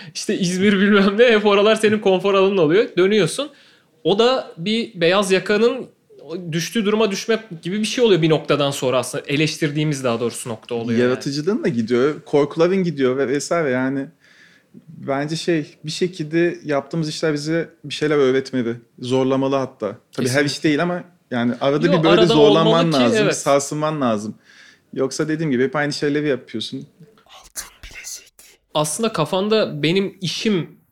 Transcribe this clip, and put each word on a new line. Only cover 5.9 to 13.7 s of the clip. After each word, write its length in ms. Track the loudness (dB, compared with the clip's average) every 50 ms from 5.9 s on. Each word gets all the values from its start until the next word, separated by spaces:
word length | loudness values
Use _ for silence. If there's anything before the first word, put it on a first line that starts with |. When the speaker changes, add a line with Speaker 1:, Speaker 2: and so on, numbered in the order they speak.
| _ _ _ _ -20 -20 -16 -12 -12 -12 -10 -6
Speaker 1:
düştüğü 340 | -6 -6 -6 -4 -4 -2 0
duruma 260 | 0 2 2 0 0
düşmek 280 | 0 -4 -4 -4 -4 -4 -4 -10 -16 -12
gibi 180 | -8 -6 -4 -4
bir 60 | -4
şey 180 | -4 0 2 4
oluyor 180 | 4 4 4
bir 80 | 4 2
noktadan 420 | 2 2 2 0 0 0 0 -2
sonra 260 | -2 -2 -2 0 0 0
aslında. 260 | -2 -2 -8 -10 -8 -4
Eleştirdiğimiz 760 | -2 -2 0 -2 -2 -4 -4 -4 -2 -2 -2 -2 -2 -2 -2
daha 160 | -2 -2 0
doğrusu 300 | -2 -4 -6 -6 -10 -10
nokta 260 | -10 -10 -10 -8 -8
oluyor 240 | -6 -4 -2 0 2
yani. 100 | 2 2
Speaker 2:
Yaratıcılığın 540 | 2 0 -4 -6 -6 -4 -2 -2 -2 -2 -2
da 40 | -2
gidiyor, 460 | -2 -2 -2 0 2 2 2 2 0 -4 -8
korkuların 580 | 0 2 2 2 2 0 0 2 2 2 0 0
gidiyor 340 | -2 -2 0 0 0 2 0
ve 100 | 0 0
vesaire 420 | -2 -4 -2 -2 -2 0 0
yani. 360 | 0